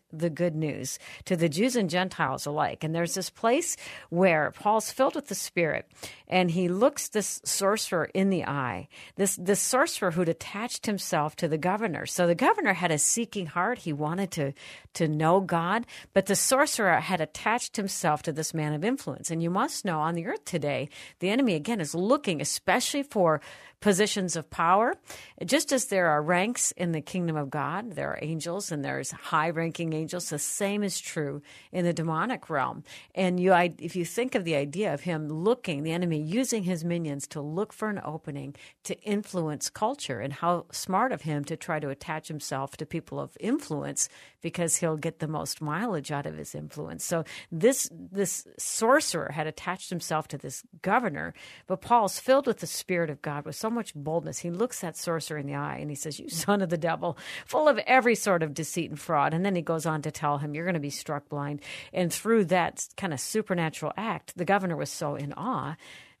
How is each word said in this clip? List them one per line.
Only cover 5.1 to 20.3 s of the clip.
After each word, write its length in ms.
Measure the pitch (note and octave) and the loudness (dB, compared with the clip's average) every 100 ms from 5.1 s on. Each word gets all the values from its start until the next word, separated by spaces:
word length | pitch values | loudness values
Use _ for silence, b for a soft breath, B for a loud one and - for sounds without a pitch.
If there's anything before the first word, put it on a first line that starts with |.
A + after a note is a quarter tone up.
| D#4+ | 2
with 120 | - | -4
the 80 | G3 | -6
Spirit, 540 | - F3 D#3+ - - B B B - | -4 0 0 0 -6 B B B 0
and 240 | F#3 F3+ | 2 4
he 160 | E3+ F3 | 2 2
looks 420 | F#3 C4+ - - | 4 4 4 -2
this 320 | G#3+ F#3+ - | -2 -2 -4
sorcerer 600 | - - G3 G#3+ - F3 C#3+ | -4 2 2 2 2 0 0
in 160 | F#3+ G3 | 2 4
the 160 | F3+ - | 2 0
eye, 420 | C#3 B2 F#2 - B B - | 0 -2 -4 -8 B B 0
this, 200 | G3 - | 0 2
this 260 | F3+ G3+ | 2 2
sorcerer 500 | - B3+ E4 - F#3 | 4 4 2 2 0
who'd 180 | E3 E3 | 2 2
attached 560 | D#3+ - G3+ A#3+ - - | 0 -6 -8 -6 -4 -2
himself 500 | G3 - E3 D3+ - | -2 0 0 0 -2
to 100 | E3 | 0
the 100 | D#3 | 2
governor. 480 | F3+ G3+ A3 D3 - | 2 0 0 -2 -2
So 220 | - F3 | 2 4
the 80 | E3+ | 6
governor 380 | C#4+ G#4 C4 | 4 6 2
had 180 | F3 F3 | 2 2
a 60 | D3+ | 2
seeking 480 | - A3+ A3+ G#3 E3 | 2 0 -2 -6 -4
heart. 340 | F3 G3 B3 | 0 0 -2
He 140 | E3+ | -4
wanted 380 | D3 D3+ F3+ F#3+ | -2 -2 -2 -2
to, 220 | E3 C#3 B B B B - | -2 -2 B B B B -2
to 120 | D#3+ | 0
know 320 | D3+ D#3+ F#3+ | 4 6 6
God, 440 | F#3+ E3+ F3 A3 A#3 B B | 4 0 2 0 -2 B B
but 120 | G3 G3 | 2 4
the 100 | G3 | 2
sorcerer 640 | - C4+ D4 - G3 D3+ | 4 4 4 4 4 4
had 220 | D#3+ F3+ | 4 0
attached 560 | D#3 - G#3+ A#3 - - | -2 -2 0 0 0 -4
himself 460 | F#3+ - E3+ D3+ | -4 0 2 2
to 80 | - | 0
this 220 | D3 D3+ | -4 -2
man 200 | D#3+ D3+ | -2 0
of 100 | D3+ | 0
influence. 480 | G3+ C4+ - B2+ - | 0 -2 -4 -8 -4
And 100 | E3 | -2
you 80 | E3+ | 0
must 360 | F#3 C#4 - G3 | 0 0 -2 -2
know, 140 | D#3 | 0
on 160 | D#3 E3+ | 0 0
the 100 | |
earth 180 | F#3 | -4